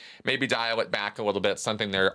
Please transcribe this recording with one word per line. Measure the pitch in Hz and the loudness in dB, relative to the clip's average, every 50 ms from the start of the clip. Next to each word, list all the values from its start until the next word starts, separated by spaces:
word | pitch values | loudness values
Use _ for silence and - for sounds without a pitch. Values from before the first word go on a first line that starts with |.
| - - - - - | -20 -20 -20 -8 -2
maybe | - 131 135 131 | -2 0 0 0
dial | 127 127 117 117 117 113 113 | 0 0 0 0 0 0 0
it | 110 - | 0 0
back | - 110 104 104 - - | -2 -2 -2 -4 -4 -2
a | 113 | 0
little | 104 98 98 | 0 0 2
bit, | 98 104 98 - | 2 0 0 0
something | - 120 110 104 110 104 98 | -2 -2 -2 -2 -2 -2 2
they | 95 95 95 - | 2 2 2 4